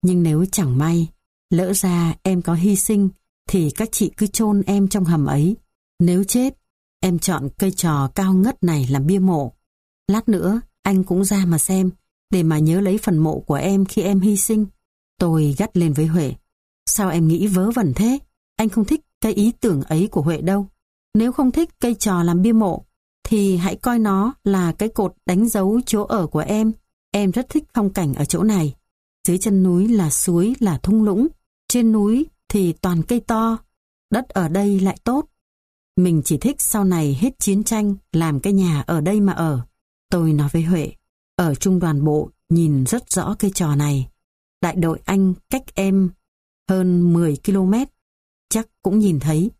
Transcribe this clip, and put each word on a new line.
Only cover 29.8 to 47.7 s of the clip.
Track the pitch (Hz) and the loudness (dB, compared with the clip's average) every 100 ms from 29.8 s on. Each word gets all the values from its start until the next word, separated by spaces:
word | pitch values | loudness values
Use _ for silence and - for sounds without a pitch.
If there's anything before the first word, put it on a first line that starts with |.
| 208 | 2
là | 226 165 | 2 0
suối, | - - 170 196 262 | -2 0 0 0 0
là | 214 139 | -2 -2
thung | - 220 | 0 2
lũng. | 214 196 294 - _ _ _ | 2 0 -2 -4 _ _ _
Trên | 240 226 | 0 2
núi | 220 202 233 320 _ _ | 2 2 0 -2 _ _
thì | 208 180 | 0 0
toàn | 165 185 175 | 0 -2 -2
cây | 160 240 | 0 -2
to. | 226 220 226 226 _ _ _ _ _ | -2 -2 0 -2 _ _ _ _ _
Đất | 214 262 | -4 -2
ở | - 170 | -4 -2
đây | 175 202 196 | 0 0 0
lại | 190 - | 0 -2
tốt. | - 262 - _ _ _ _ _ _ - | -2 -2 -4 _ _ _ _ _ _ 0
Mình | 180 165 - | 2 2 0
chỉ | 196 | -2
thích | 240 285 | -2 -4
sau | - 220 | -4 0
này | 196 175 147 139 | 0 0 0 0
hết | 240 - | -2 -2
chiến | - 196 | -2 0
tranh, | 208 220 208 196 _ | 0 -2 -2 -4 _
làm | 165 165 143 | -2 -2 -2
cái | 196 | 0
nhà | 196 185 147 - | 2 2 0 -2
ở | 165 | -2
đây | 151 214 | 0 0
mà | 202 | 0
ở. | - 165 135 120 _ _ _ _ | 0 -2 -2 -6 _ _ _ _
Tôi | 180 160 | -2 0
nói | 151 143 | 0 0
với | 165 | -2
Huệ, | 165 180 151 - _ _ _ - | 0 0 -2 -10 _ _ _ -4
ở | 170 131 | -2 0
trung | 202 185 | 0 0
đoàn | 170 147 | 0 0
bộ | 151 151 - _ _ | 0 0 -2 _ _
nhìn | 170 165 143 | 0 2 2
rất | 131 233 - | 0 -4 -4
rõ | - 170 202 | -6 -4 -2
cây | 208 - | -4 -2
trò | 170 147 | -2 0
này. | 147 139 131 _ _ _ _ _ | 0 -2 -4 _ _ _ _ _
Đại | 175 165 | -6 -2
đội | 165 160 - | -2 -2 -2
anh | 196 190 180 _ | 0 0 -2 _
cách | 262 262 - | -8 -6 -4
em | 196 196 185 - _ _ _ _ - | 0 0 0 -4 _ _ _ _ -4
hơn | 190 185 175 175 | 0 2 2 4
mười | 170 170 147 | 2 2 -2
ki-lô-mét, | - 196 185 | -2 0 2